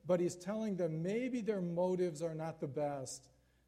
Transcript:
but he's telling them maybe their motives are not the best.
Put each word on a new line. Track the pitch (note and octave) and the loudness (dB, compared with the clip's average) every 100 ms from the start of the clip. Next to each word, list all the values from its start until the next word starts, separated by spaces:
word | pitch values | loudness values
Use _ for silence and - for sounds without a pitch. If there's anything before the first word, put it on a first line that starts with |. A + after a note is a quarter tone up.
| D3 | 2
but | F3 | 4
he's | F3 F3 | 4 0
telling | F#3 A3 A3 F#3 | -4 -2 -2 0
them | E3+ D#3+ | 0 0
maybe | E3+ A3 B3+ B3 | 0 0 0 0
their | G#3 G3+ | 0 0
motives | F3 E3+ F#3 F#3 F3+ D3+ | 0 2 2 4 2 0
are | E3 | -4
not | D#3 D#3+ D#3 | -2 -4 -4
the | D#3 | -4
best. | C3 D3 C#3+ C3 - - - _ _ | 0 0 -2 -6 -10 -14 -20 _ _